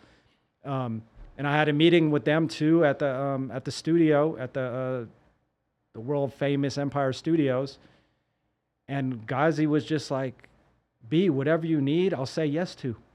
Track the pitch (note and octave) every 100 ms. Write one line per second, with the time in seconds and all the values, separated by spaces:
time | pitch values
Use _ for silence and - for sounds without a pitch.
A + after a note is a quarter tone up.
0 | _ _ _ _ _ _ C#3+ C3+ A#2+ A2
1 | - - - - C#3+ D3 D3+ D3 E3+ F3
2 | D#3 D3 D3+ D#3 D#3+ - D3+ E3+ D3 C#3
3 | C#3+ B2+ C#3 C3+ C3 B2 C3+ - D#3+ E3+
4 | D#3 D3 D#3 - B2+ C#3 B2+ B2+ C3 B2+
5 | A2+ - _ _ _ _ _ _ _ A2+
6 | A#2+ D3 C#3 - C#3+ C#3 C#3 C#3+ C#3+ C#3+
7 | C3+ B2+ D#3+ E3 C3+ B2+ C#3 - _ _
8 | _ _ _ _ _ _ _ _ - C#3
9 | C3 A#2 A2 C3 D#3+ D3 D#3 D3+ A#2+ D3+
10 | - C3 C3 - - _ _ _ _ _
11 | A2+ D#3 G3 C3+ C#3 E3 D#3+ D#3 C#3 E3
12 | F#3 B2+ C3 E3+ D#3 D3+ F#3 - C3 G#2+
13 | _